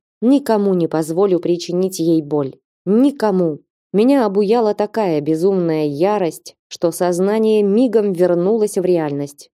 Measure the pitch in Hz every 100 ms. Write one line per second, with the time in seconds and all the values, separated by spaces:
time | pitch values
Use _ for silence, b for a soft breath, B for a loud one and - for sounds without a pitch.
0 | _ _ 226 277 285 220 196 185 160 156
1 | 156 165 202 175 175 175 - 180 190 190
2 | 165 165 143 151 135 - _ _ - 214
3 | 277 277 214 185 175 147 _ _ _ 185
4 | 233 277 214 196 202 233 220 202 208 -
5 | 202 156 147 160 185 190 170 156 151 143
6 | 185 208 175 156 - - _ - 170 165
7 | 180 175 190 220 220 214 202 202 254 214
8 | 208 175 180 175 180 226 208 208 185 175
9 | 151 143 143 - -